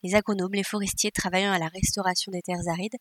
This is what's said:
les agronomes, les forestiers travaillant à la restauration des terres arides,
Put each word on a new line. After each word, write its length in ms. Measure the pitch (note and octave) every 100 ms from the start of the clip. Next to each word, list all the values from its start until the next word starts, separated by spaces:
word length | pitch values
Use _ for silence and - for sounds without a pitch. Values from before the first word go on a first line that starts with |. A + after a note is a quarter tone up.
les 140 | F3+ G#3
agronomes, 400 | G#3 G3+ F#3 G3+
les 80 |
forestiers 480 | F#3+ G#3 G3 - G#3
travaillant 400 | - F#3 F#3 G3+
à 80 | F#3
la 80 | D#3+
restauration 640 | F#3 - G#3 F#3 F3+ -
des 100 | F3+
terres 260 | F3+ F3+ E3+
arides, 300 | E3+ G#3 B3